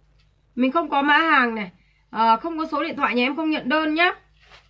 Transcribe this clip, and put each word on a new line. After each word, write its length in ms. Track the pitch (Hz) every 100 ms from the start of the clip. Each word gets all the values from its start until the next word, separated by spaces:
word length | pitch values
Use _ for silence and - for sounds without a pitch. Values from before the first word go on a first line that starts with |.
| _ _ _ _ _
Mình 180 | - 262
không 160 | 330 311
có 140 | 285
mã 160 | 285 294
hàng 360 | 320 285 240
này, 160 | 220 180 - _ _ _
ờ, 260 | 208 226 226
không 220 | 330 320
có 80 | 320
số 160 | 302
điện 140 | 330 254
thoại 180 | 254
nhà 120 | 240 254
em 100 | 294
không 140 | 320
nhận 180 | 302 247
đơn 260 | 311 311
nhá. 180 | 311 359 - _ _ _ -